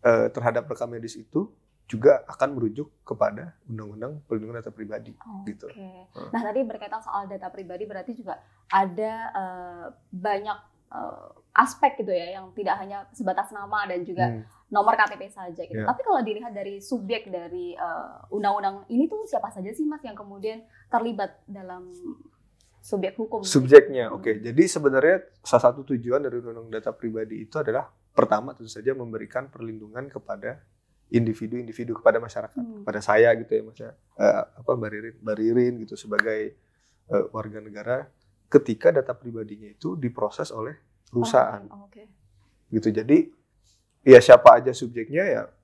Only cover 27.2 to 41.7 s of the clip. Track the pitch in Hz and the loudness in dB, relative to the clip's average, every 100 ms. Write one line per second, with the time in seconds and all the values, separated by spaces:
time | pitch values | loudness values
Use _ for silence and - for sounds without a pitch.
27.2 | 110 113 110 156 127 117 - _ _ - | -10 -12 -10 -6 -4 -4 -4 _ _ 0
28.2 | - 107 123 135 113 113 110 135 120 110 | 2 2 -4 -16 -18 -8 -6 -6 -8 -12
29.2 | 110 123 135 123 117 110 107 113 139 131 | -10 -10 -12 -14 -14 -14 -16 -16 -14 -16
30.2 | - 107 107 139 _ _ _ _ _ 117 | -14 -12 -12 -14 _ _ _ _ _ 0
31.2 | 117 110 110 123 117 110 120 113 - 113 | 0 -4 -8 -10 -12 -12 -10 0 2 2
32.2 | 117 120 110 - 240 214 101 104 104 107 | -2 -12 -12 -10 -12 -10 -8 -8 2 6
33.2 | 117 113 113 110 110 113 113 - _ - | 6 4 0 -4 -4 -16 -20 -20 _ 0
34.2 | 104 104 - - 123 127 107 104 113 113 | 2 2 -2 -10 -4 -4 -4 -10 -14 -14
35.2 | 107 107 110 117 123 123 104 107 110 104 | -8 -4 0 2 0 -2 -12 -16 -10 -4
36.2 | 110 107 107 - _ _ _ _ _ 101 | -4 -4 -8 -12 _ _ _ _ _ -4
37.2 | - 110 110 107 107 104 104 127 147 _ | -2 -6 -12 -14 -16 -14 -8 -8 -8 _
38.2 | _ _ _ 147 - 110 165 156 131 123 | _ _ _ 2 2 0 2 2 -2 -8
39.2 | 123 113 107 104 104 - 160 180 123 120 | -12 -14 -14 -16 -20 -12 -10 -6 -8 -4
40.2 | 104 - 151 113 113 151 _ _ _ 123 | -8 -6 -10 -8 -12 -14 _ _ _ -4
41.2 | 117 127 120 110 98 | 2 2 2 -2 -14